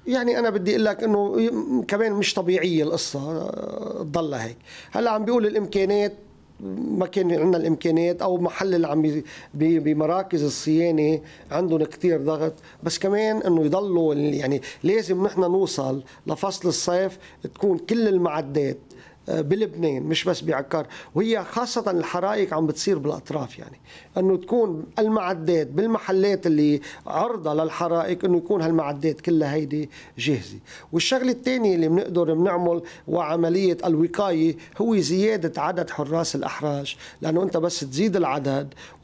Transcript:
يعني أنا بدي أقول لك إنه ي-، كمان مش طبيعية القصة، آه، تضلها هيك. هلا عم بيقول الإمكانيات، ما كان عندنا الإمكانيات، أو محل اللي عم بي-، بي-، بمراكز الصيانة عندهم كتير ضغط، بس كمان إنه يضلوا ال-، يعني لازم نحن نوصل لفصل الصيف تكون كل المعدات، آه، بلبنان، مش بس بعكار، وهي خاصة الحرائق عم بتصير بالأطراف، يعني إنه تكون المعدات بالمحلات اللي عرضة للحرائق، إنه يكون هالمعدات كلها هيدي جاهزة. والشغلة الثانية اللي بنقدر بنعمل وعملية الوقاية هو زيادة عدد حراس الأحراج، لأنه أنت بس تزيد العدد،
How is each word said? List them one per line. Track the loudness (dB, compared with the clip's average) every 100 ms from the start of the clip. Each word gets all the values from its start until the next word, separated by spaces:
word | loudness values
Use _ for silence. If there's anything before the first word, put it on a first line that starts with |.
| -2
يعني | 0 2 2
أنا | 2
بدي | 0 0
أقول | 2 2
لك | 0
إنه | 2 2 2 2
ي-، | 0 0 0 -2 0
كمان | 0 0
مش | 0 0
طبيعية | 0 0 2 2 2
القصة، | 2 0 -4 -6
آه، | -6 -6 -6 -8 -8 -8 -8 -8
تضلها | -4 -2 -2 -4 -8
هيك. | -12 -20 -20 -8
هلا | -2 0
عم | 0 0
بيقول | 2 2
الإمكانيات، | 0 -2 0 2 2 0 -4 -18 -20 -20 -14 -10 -6
ما | -4 -2 -2
كان | 0 2
عندنا | 2 4 2
الإمكانيات، | 2 0 2 2 2 0
أو | 0 0
محل | 0 -2 0 2
اللي | 2
عم | 2
بي-، | 2 0 -6 -14 -12
بي-، | 0 2 2
بمراكز | 2 2 2 0 0 0
الصيانة | -2 -2 0 2 4 4 2 2 -4 -20 -6
عندهم | -2 0 0
كتير | 0 0 0 2
ضغط، | 0 0 -2 -4 -14 -2
بس | -2 0
كمان | 2 2 2 2
إنه | 4 4 4
يضلوا | 4 2 2 4
ال-، | 2 0
يعني | 0 0 -2 -4 -4
لازم | 0 2 2 0
نحن | 0 2
نوصل | 2 4 2 0 -2 -4 -6 -12 -8
لفصل | -4 -4 -2 -2
الصيف | 0 0 0 0 -4 -18 -14 -14 -2
تكون | 0 0
كل | 0 0 2
المعدات، | 4 2 0 -2 0 -2 -4 -12 -20 -20 -16 -6
آه، | -2
بلبنان، | 0 0 -2 -2 -2 0
مش | -2 -2
بس | -2 -2
بعكار، | -2 -4 -2 -4 -4 -10 -8 -2
وهي | 0 0
خاصة | -2 -6 -4 -2 -2
الحرائق | -2 -2 -2 -2 0 0
عم | 0 0
بتصير | 0 0 0
بالأطراف، | -2 -6 -6 -6 -8 -12
يعني | -18 -20 -20 -20 -10 -2
إنه | 2 2
تكون | 0 0 0 -2 -6 -2
المعدات | 0 0 0 -2 0 0 0
بالمحلات | -2 0 0 0 2 2 2 2
اللي | 4 4 2 -2 -14 -6
عرضة | -2 -2 -2 -2
للحرائق، | 0 0 0 0 0 0 -2 2
إنه | 2
يكون | 2 0
هالمعدات | 2 2 0 -2 -2 -2
كلها | 0 0 2
هيدي | 0 -2 -4 -6 -12 -18 -6
جاهزة. | -2 -2 -4 -16 -18 -20 -6
والشغلة | -2 0 0 0
الثانية | 0 -2 0 2 4
اللي | 4
بنقدر | 2 2 0 2
بنعمل | 2 2 2 0 -2 -4 -14 -4
وعملية | -2 0 0 2 2 2 2 2
الوقاية | 2 2 0 0 2 0 0 -6 -4
هو | 0 2
زيادة | 2 2 2 2 -2 -4
عدد | -4 -2 -4
حراس | -4 -2 -2 -2 -4
الأحراج، | -6 -4 -4 -4 -6 -12 -16 -8
لأنه | -2 0
أنت | 0 0
بس | -2 -4
تزيد | -6 0 0 2
العدد، | 0 0 -2 -2 -4 -10 -20 -14